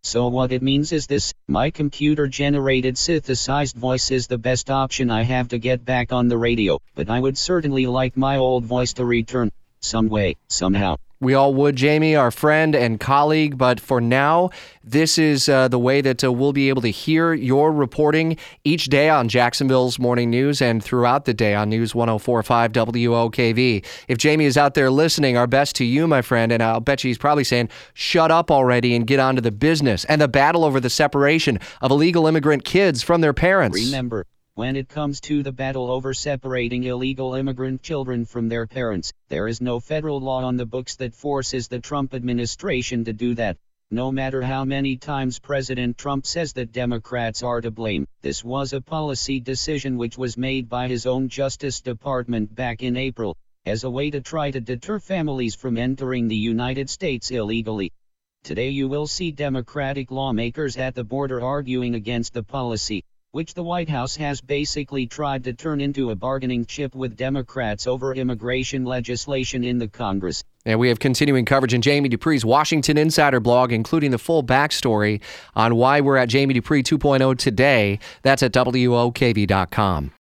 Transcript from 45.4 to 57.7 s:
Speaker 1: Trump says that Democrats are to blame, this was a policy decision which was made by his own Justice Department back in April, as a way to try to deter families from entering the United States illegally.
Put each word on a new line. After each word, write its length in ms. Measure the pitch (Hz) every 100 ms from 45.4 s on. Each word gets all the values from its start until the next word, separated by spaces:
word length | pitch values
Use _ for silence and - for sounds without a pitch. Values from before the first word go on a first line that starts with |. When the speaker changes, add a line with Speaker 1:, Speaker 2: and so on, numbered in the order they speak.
| - 139 131 127 120 120
Speaker 1:
Trump 280 | 143 139 -
says 280 | 170 156
that 180 | - 120
Democrats 720 | 127 120 117 - 123 117 107
are 160 | 123 120
to 100 | 113
blame, 380 | 110 113 87 69 _
this 240 | - - 117
was 260 | 131 139
a 80 | 139
policy 640 | 131 160 151 131 - 135
decision 560 | 120 131 - 147 139 123
which 200 | 120 123
was 200 | 127 117
made 320 | 131 135 120
by 180 | 123 127
his 180 | 123 123
own 220 | 127 131
Justice 540 | - 135 - 143 123
Department 760 | 127 117 139 127 120 117 107 107
back 260 | 123 113
in 140 | 127 123
April, 400 | 131 120 107 82 _ _ -
as 180 | 110
a 60 | 131
way 200 | 123 147
to 120 | 147
try 300 | 135 160 143
to 100 | 131
deter 380 | 117 123 - 208
families 560 | - 190 151 131 120 101
from 220 | 131 117
entering 520 | 123 135 131 127 117
the 60 | 107
United 520 | 113 113 123 131 135
States 400 | - 180 127 -
illegally. 640 | 127 104 113 113